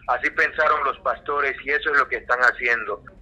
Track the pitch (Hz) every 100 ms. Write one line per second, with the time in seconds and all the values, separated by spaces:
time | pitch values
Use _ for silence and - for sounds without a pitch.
0 | - 123 147 - 151 160 151 151 143 -
1 | 131 117 - 147 139 - 135 147 156 143
2 | 131 120 - 123 123 117 123 117 104 101
3 | - -